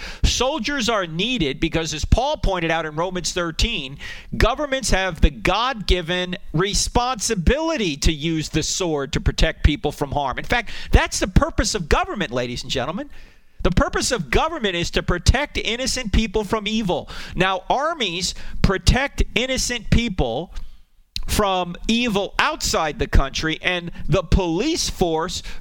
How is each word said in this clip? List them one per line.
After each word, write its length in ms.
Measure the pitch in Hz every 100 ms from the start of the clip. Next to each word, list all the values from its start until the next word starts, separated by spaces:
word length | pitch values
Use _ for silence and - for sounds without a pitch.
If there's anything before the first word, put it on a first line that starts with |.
| - -
Soldiers 640 | - - 254 311 214 285 226
are 180 | 220 175
needed 520 | 160 226 247 147 135
because, 360 | 165 165 160
as 100 | 151
Paul 320 | - - 277 311
pointed 340 | 202 180 165
out 160 | 165 156
in 80 |
Romans 380 | 151 180 180 160
thirteen, 640 | 180 170 160 220 208 135 143 - - - -
governments 540 | 208 262 294 262 226
have 300 | 185 190 165
the 100 | 160
God-given 1080 | 120 170 196 254 240 170 180 160 180 180 180 -
responsibility 1400 | 151 202 185 - 247 247 247 - 214 160 269 330 311 190 139
to 160 | -
use 360 | 156 160 160 147
the 140 | 160
sword 500 | 147 - 180 147 135
to 80 | -
protect 440 | - - 160 -
people 260 | 165 147 147
from 220 | - 143
harm. 260 | 147 135 120
In 60 |
fact, 260 | - 240 214 - -
that's 280 | 240 330 -
the 100 | 233
purpose 460 | - 311 - 269
of 140 | 208 151
government, 420 | 285 370 262 147
ladies 320 | 123 123 120
and 80 | 127
gentlemen. 400 | 135 127 196 294 - - - - -
The 80 | 190
purpose 400 | 180 311 381 262
of 180 | 233 135
government 460 | 226 311 330 208 170
is 140 | 165
to 100 | 185
protect 540 | - 175 - 254 294 -
innocent 560 | - 240 262 254 233
people 320 | 226 220 220
from 240 | 202 220 208
evil. 400 | 220 196 151 107 - -
Now, 280 | - 185 190 -
armies 640 | 214 302 339 202 170 180 - - -
protect 600 | - 185 - 247 277 - -
innocent 560 | 202 254 254 - 240 -
people 640 | 226 233 185 127 120 180 - - - - _ _ - -
from 500 | - 202 185 175 - -
evil 460 | 226 247 202 185 -
outside 600 | 247 320 - 202 156 127
the 80 | 139
country, 520 | - 139 117 160 156
and 320 | 180 180 170 - -
the 140 | 180
police 680 | 165 190 175 165 294 339 -
force 540 | - 175 160 170 - - -